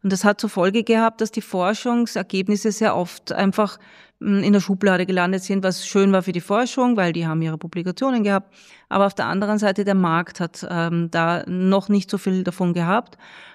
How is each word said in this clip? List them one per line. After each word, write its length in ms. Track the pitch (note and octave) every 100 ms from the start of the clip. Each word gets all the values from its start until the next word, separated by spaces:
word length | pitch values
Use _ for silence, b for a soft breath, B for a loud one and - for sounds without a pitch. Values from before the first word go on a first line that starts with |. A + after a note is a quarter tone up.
Und 100 | G3
das 120 | F#3+
hat 180 | G#3 G#3
zur 80 | G#3+
Folge 340 | - F3+ A3
gehabt, 380 | A3+ A3+ A3+ A3
dass 80 | A3
die 120 | -
Forschungsergebnisse 1300 | - F#3+ F3+ G#3+ B3 A#3+ A#3 G3 F#3 F#3+ F#3+ G#3 A3+
sehr 240 | G3+ A3 C#3+
oft 360 | F3 - -
einfach, 460 | - G3 F#3+ G#3 - B B B _
mm, 200 | - G3+
in 140 | G#3
der 60 | G3+
Schublade 460 | F#3 F#3+ G3+ F3+ F3+
gelandet 380 | F#3 F3 F#3+
sind, 200 | F#3 G3
was 220 | F#3 F3+ -
schön 260 | G3+ G3
war 120 | F#3+
für 80 | F#3
die 100 | F3
Forschung, 560 | - G#3 B3 - B3 A3+
weil 160 | F3
die 140 | E3 E3
haben 160 | D#3+
ihre 160 | D#3+ D#3+
Publikationen 640 | E3+ F3 F3 F3 C4+ A#3+
gehabt. 280 | G3+ G3 - B B B B
Aber 160 | F#3+ G3
auf 80 |
der 140 | - A#2+
anderen 320 | F#3 G3+ G#3+
Seite, 240 | G#3 F#3+
der 100 | G3+
Markt 460 | F#3+ F3 E3 F3 -
hat, 260 | E3+ - -
ähm, 440 | F3 E3 E3+ E3+
da 320 | E3+ E3 E3+ -
noch 440 | F#3 F#3 G3 G3
nicht 200 | G3+ F#3+
so 80 | G3+
viel 260 | G3+ F#3
davon 300 | F#3 - F3+
gehabt. 460 | F3 E3+ G#3 - - B B B